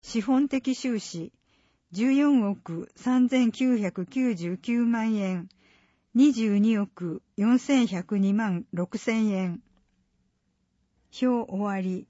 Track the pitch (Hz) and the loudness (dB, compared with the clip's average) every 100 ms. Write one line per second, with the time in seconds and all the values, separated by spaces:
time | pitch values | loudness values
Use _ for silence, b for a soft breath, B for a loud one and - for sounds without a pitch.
0 | - 233 208 262 285 269 262 254 254 226 | -6 -6 0 0 2 -2 -2 -4 -4 -4
1 | - 170 165 _ _ _ _ _ _ 175 | -6 -12 -12 _ _ _ _ _ _ -2
2 | 247 269 294 269 202 196 - 165 - _ | 2 4 4 4 2 -4 -8 -10 -10 _
3 | 254 254 247 262 233 - 254 240 196 180 | 0 2 4 4 2 2 0 2 0 -4
4 | 180 262 254 190 170 180 - 240 233 233 | -6 -2 -2 -2 -6 -6 -4 0 0 0
5 | 220 214 190 180 180 b b b b b | -2 -2 -2 -4 -8 b b b b b
6 | b 233 294 233 220 202 214 220 202 - | b 4 4 4 0 2 2 2 -2 -6
7 | 175 160 _ - 214 247 - 269 226 185 | -8 -8 _ -2 2 2 4 2 2 -2
8 | - 208 196 202 220 175 - 175 180 - | -4 0 2 2 0 -2 -4 -6 -6 -6
9 | - 226 214 190 185 170 _ _ _ _ | -4 0 0 0 -4 -6 _ _ _ _
10 | _ _ _ _ _ _ _ _ _ _ | _ _ _ _ _ _ _ _ _ _
11 | _ - 254 240 220 196 208 196 185 185 | _ -2 0 0 -2 -4 -4 -4 -4 -6
12 | - | -10